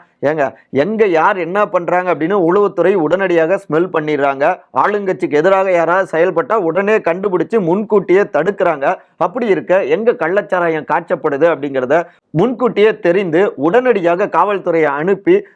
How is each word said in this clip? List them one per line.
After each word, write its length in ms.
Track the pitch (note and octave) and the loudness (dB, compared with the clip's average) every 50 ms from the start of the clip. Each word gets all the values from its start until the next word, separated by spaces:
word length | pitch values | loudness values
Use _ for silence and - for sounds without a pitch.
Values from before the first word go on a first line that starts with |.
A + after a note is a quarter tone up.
| - _ _ _ - | -8 _ _ _ -2
ஏங்க, 260 | C#3 D#3 D#3+ C#3+ B2+ - - _ _ | -2 0 0 -2 -4 -4 -8 _ _
எங்க 360 | - B2+ C#3+ F#3+ A3 G3+ A3 | -2 -2 -2 0 0 0 0
யார் 300 | G3+ E3+ D#3+ D#3+ F#3 G#3+ | 2 2 2 2 2 0
என்ன 300 | F#3 E3+ D#3 F3+ G#3 G#3 | 0 -4 -4 -2 -2 0
பண்றாங்க 480 | G3 - F3+ E3+ D#3 E3+ F3+ F3+ F#3 E3+ | 0 0 -2 -2 0 -2 -2 0 0 -2
அப்படின்னு 300 | D3 D3+ E3 G3+ G#3 F3 D#3+ | -2 -2 -2 0 0 2 2
உளவுத்துறை 460 | F3+ G3+ G#3 G3 - - E3 F#3 G#3 | 2 2 2 0 0 0 2 2 2
உடனடியாக 680 | G3 D#3 D#3 E3+ F#3 G3 F#3 F3 E3 D#3+ D#3+ F#3+ G3 G3 - | 0 0 0 0 0 0 0 2 2 2 2 0 -2 -4 -2
ஸ்மெல் 200 | D3 D#3 F3+ F#3 - | -2 -2 -2 0 -2
பண்ணிடுறாங்க. 680 | E3 D3+ D3+ D3+ C#3+ C#3 C#3 C3+ C3+ C#3+ D#3+ F#3 E3+ - _ - | -4 -2 -2 -2 0 0 0 0 0 0 0 0 -2 -6 _ -2
ஆளுங்கட்சிக்கு 560 | B2 D3 F#3 G#3 G#3 G3+ F#3+ F#3 - F3 D3+ | -2 0 0 0 -2 -2 -4 -4 -4 -4 -2
எதிராக 420 | C3+ D3 D#3 F#3 G3 F#3+ G3 G3 F#3 | 0 2 2 4 2 2 2 2 2
யாராவது 460 | E3+ E3 D#3+ F3 F#3+ F#3+ E3 - D#3+ | 0 2 2 0 0 0 -2 0 0
செயல்பட்டா 360 | E3+ F#3+ F3+ E3 D#3+ B2+ G#3+ | 0 0 0 -2 -2 0 0
உடனே 420 | A3+ F#3 D#3+ D#3+ F3+ G3+ G3+ A3 | -2 0 0 -2 -2 0 0 0
கண்டுபிடிச்சு 640 | G#3 - E3+ E3 F#3 F#3+ G#3 F3+ F3+ D#3+ - - A3+ | 0 0 -2 -2 -2 -2 -2 -2 -2 -2 0 -2 -2
முன்கூட்டியே 600 | F#3+ D#3+ E3+ G3+ A3 - G#3+ G3+ F#3 - F3 F#3+ G3+ | 0 0 0 -2 -2 0 0 0 2 2 2 2 2
தடுக்கிறாங்க. 760 | - - C#3+ D#3+ F3+ - - F#3+ F3 D#3+ C#3+ C3+ D#3 F#3+ - - _ _ | 0 0 -2 -2 -2 -2 -2 0 -2 -2 0 0 -2 -2 -4 -6 _ _
அப்படி 300 | - D#3+ F3 F3+ C4 - | -4 -4 -4 -2 -2 -2
இருக்க, 380 | A3+ F#3 D#3 B2 - F3 F#3+ F#3 | 0 0 0 0 0 0 0 0
எங்க 280 | B2+ D3+ F#3 A3+ A3+ G#3+ | 0 -2 0 0 0 0
கள்ளச்சாராயம் 720 | - D#3+ D#3+ F#3 G3+ G3+ G3+ G3 F3+ F3 E3+ D#3+ D#3 C#3+ - D3+ | 0 0 -2 0 -2 -2 0 0 0 0 0 -2 -2 -2 -2 -2
காய்ச்சப்படுது 560 | E3 E3 - F#3 D#3+ - D#3 C#3+ C#3 D3 E3+ | -2 -2 -2 -4 -2 -2 -2 0 2 2 2
அப்படிங்கிறத 580 | D#3+ - C#3 D3 C3+ C3 B2+ B2 C#3+ E3+ E3+ E3+ _ _ _ _ | 2 0 -4 -4 -4 -2 0 0 0 0 0 -2 _ _ _ _
முன்கூட்டியே 680 | - D3+ F#3 B3 C4 G3+ B3 A#3 E3+ G3+ G3+ A3 G#3+ G#3 | -2 0 0 0 0 -2 -2 -2 2 2 2 2 2 2
தெரிந்து 540 | - F3 F3 G3 G#3 F3 D3+ E3+ G3 G3 - | 0 0 2 0 0 0 0 0 0 0 -2
உடனடியாக 720 | - C3+ D#3+ F#3 A#3+ B3+ B3+ A#3 G3+ E3+ E3+ E3+ F3 G3+ | -2 -2 0 2 2 2 2 0 0 0 0 0 0 -2
காவல்துறையை 580 | - - E3 F3+ G3+ G#3 F#3+ D3 F#3 E3 E3 D#3 | -2 0 0 0 0 -2 -4 -2 -2 0 0 0
அனுப்பி 600 | D3 C#3 C#3+ D#3 F#3 G3+ F#3+ - E3 F3+ G3+ - - _ | 0 0 -2 -2 -2 -2 0 2 2 2 2 0 -4 _